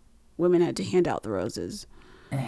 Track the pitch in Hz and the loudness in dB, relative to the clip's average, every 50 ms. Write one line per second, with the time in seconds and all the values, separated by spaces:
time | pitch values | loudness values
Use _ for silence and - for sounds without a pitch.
0 | - - - - - - - - 170 180 180 175 175 151 - - 190 - - 180 | -20 -20 -20 -20 -20 -14 -4 0 2 4 4 4 4 2 0 -2 -4 0 2 2
1 | 175 143 113 - - 107 104 92 90 - - - 87 90 104 104 - - - - | 2 2 0 -4 -4 -4 -4 -2 -4 -4 -6 -6 -8 -8 -8 -12 -14 -16 -20 -20
2 | - - - - - - - 135 123 | -20 -20 -20 -20 -14 -8 -6 -6 -6